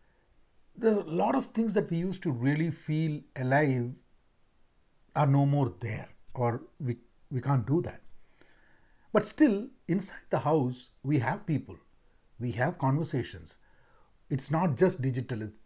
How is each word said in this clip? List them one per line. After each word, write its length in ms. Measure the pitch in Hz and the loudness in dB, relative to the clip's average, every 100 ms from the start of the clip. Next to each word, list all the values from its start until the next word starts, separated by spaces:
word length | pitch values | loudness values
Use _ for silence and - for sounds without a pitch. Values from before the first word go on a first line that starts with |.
| _ _ _ _ _ _ _ - | _ _ _ _ _ _ _ 0
There's 200 | 226 208 | 2 2
a 60 | |
lot 340 | - 170 208 262 | 0 0 2 0
of 100 | - | -2
things 200 | 220 226 | -2 0
that 140 | 196 - | 0 0
we 100 | 165 | 0
used 260 | 180 185 | -2 -4
to 80 | 175 | -4
really 400 | 120 131 147 165 | 0 0 2 0
feel 480 | - - 156 160 147 - - | -4 -4 -2 0 -4 -8 -6
alive 560 | 127 139 151 127 120 135 _ _ _ _ _ _ _ _ _ _ _ | 2 4 4 2 -2 -8 _ _ _ _ _ _ _ _ _ _ _
are 140 | 143 143 | 0 4
no 180 | 139 139 | 4 4
more 260 | 143 120 - | 2 0 -2
there, 300 | 110 - - - - | -8 -8 -10 -20 -12
or 280 | - 120 117 - - | -2 -2 -2 -8 -8
we, 160 | 131 117 - _ - | -6 -6 -8 _ -8
we 100 | 131 | -4
can't 240 | 131 135 | 0 0
do 160 | 104 160 | 2 0
that. 180 | - - - - - _ - - _ _ _ _ _ | -2 -8 -16 -18 -20 _ -20 -20 _ _ _ _ _
But 120 | 214 | 0
still, 440 | 208 - 294 202 240 - - | 2 4 6 4 -4 -10 -2
inside 440 | 165 - - - | -2 -2 -12 -4
the 100 | 139 | -2
house, 480 | 143 160 127 127 - _ | 2 2 2 -4 -14 _
we 160 | 135 143 | -2 0
have 260 | 113 190 - | 0 -2 -2
people, 300 | 143 - - _ _ _ _ _ - | -2 -4 -16 _ _ _ _ _ -10
we 100 | 120 | -6
have 240 | 107 139 175 | -2 -2 0
conversations. 800 | 135 143 160 135 - 87 82 - _ _ _ - _ _ - | 0 0 0 -4 -4 -10 -18 -20 _ _ _ -20 _ _ -6
It's 220 | 143 - | -6 -2
not 260 | 160 180 120 | 0 0 4
just 240 | 185 185 | 2 2
digital, 420 | 131 127 123 113 | -2 -2 -4 -6
it's, 180 | 107 - | -8 -12